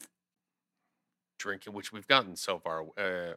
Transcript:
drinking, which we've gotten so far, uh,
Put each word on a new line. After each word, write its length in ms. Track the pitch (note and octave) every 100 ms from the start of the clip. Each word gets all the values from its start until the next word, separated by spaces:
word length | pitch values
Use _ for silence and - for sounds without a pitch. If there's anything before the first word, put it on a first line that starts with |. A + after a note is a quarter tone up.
| - _ _ _ _ _ _ _ _ _ _ _ _ -
drinking, 360 | G2+ F#2+ -
which 180 | G2+ F#2+
we've 160 | G#2+ G2+
gotten 300 | C3+ G2+ E2+
so 220 | - F2
far, 240 | E2+ D#2+ D#2+ -
uh, 360 | F#2+ F2+ F2